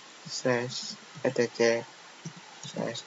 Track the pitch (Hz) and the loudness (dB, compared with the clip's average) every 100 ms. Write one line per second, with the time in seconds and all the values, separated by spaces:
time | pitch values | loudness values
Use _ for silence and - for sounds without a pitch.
0 | - - - - 131 120 123 - - - | -20 -18 -10 -2 2 2 0 -4 -8 -12
1 | - - 127 127 117 - 117 117 - - | -14 -4 0 2 2 4 4 4 0 -14
2 | - - - - - - - 113 113 120 | -20 -16 -14 -14 -18 -16 -10 -6 -4 -6